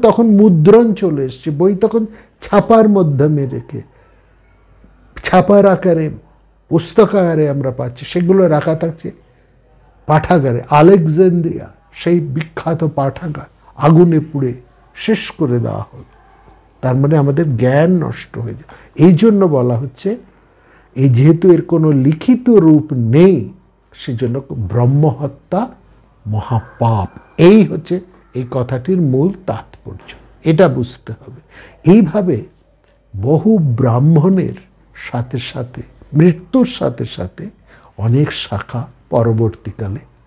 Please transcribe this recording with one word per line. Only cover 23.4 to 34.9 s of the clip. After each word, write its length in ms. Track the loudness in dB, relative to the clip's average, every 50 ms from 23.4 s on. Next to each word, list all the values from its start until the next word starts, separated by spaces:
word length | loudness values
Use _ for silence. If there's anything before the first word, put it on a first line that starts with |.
| -2 -8 -14 -20 _ _ _ _ _ _ _ -14
সেজন্য 340 | -12 -10 -6 -6 -4 -4 -4 -6 -10 -10 -10 -10 -8 -4
ব্রহ্মহত্যা 880 | -2 0 2 2 2 2 2 0 0 -4 -8 -10 -10 -14 _ _ -4 -4 -4 -6 -10 -16 _ _ _ _ _ _ _ _ -10
মহাপাপ। 840 | -8 -6 -6 -4 -4 -4 -4 -6 -8 -6 -4 -2 -2 -2 -2 -4 -8 -12 -18 -20 _ _ 2 4 6
এই 120 | 6 6 4 2
হচ্ছে 260 | -2 -8 -8 -6 -8 -8 -8 -12 _ _ _ _ -10 -10
এই 60 | -10 -6 -6
কথাটির 440 | -6 -6 -6 -6 -6 -4 -4 -2 0 0 0
মূল 180 | 0 0 0 -2 -4 -6 -8 -10
তাৎপর্য, 600 | -10 -10 -12 -18 -20 -20 -20 -20 -20 -18 -20 -20 -20 -20 -20 _ _ _ -2 0
এটা 160 | 2 4 2 2 2
বুঝতে 360 | -2 -6 -8 -10 -14 _ -16 -18 -16
হবে। 200 | -18 -20 -20 -20 -20 _ -20 -20 -20 -20 -20 _ 2 4 4
এইভাবে 420 | 6 4 2 0 -2 -2 -2 -2 -4 -6 -12 _ _ _ _ _ _ _ _ _ _ _ _ -10
বহু 360 | -6 -2 0 0 2 2 2 2 2 0 0 0 0
ব্রাহ্মণের 800 | 0 0 0 2 2 2 2 2 2 2 0 0 -2 -4 -8 -12 -18 _ _ _ _ _